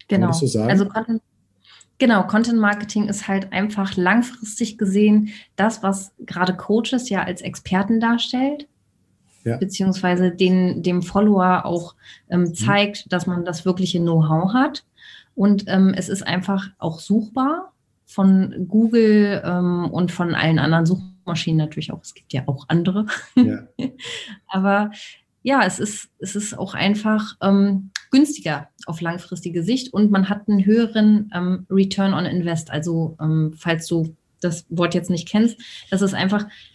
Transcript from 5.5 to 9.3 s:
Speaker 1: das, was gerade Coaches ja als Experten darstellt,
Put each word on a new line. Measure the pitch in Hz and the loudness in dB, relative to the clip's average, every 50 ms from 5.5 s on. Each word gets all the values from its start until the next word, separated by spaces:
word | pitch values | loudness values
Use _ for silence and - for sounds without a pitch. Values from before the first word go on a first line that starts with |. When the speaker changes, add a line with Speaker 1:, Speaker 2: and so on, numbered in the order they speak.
| _ | _
Speaker 1:
das, | - 196 226 220 - | 0 0 0 0 -2
was | 190 196 196 196 - - _ - | -2 -2 -2 -4 -6 -14 _ -18
gerade | 240 - - 175 185 185 185 | -16 -10 -4 0 0 0 0
Coaches | - - - 208 226 220 - 269 240 247 - | -2 -2 0 0 0 0 0 -2 -4 -2 -2
ja | 202 185 180 | -4 -4 -4
als | 180 180 - | -4 -6 -8
Experten | - - - - - - 185 190 202 208 226 226 | -10 -12 -12 -12 -4 -2 0 0 2 2 2 2
darstellt, | 233 233 233 233 - - 254 247 262 277 294 285 294 - _ _ _ _ _ _ _ _ _ _ _ _ | 2 2 0 0 -2 -4 -2 -2 -2 -2 -4 -6 -10 -18 _ _ _ _ _ _ _ _ _ _ _ _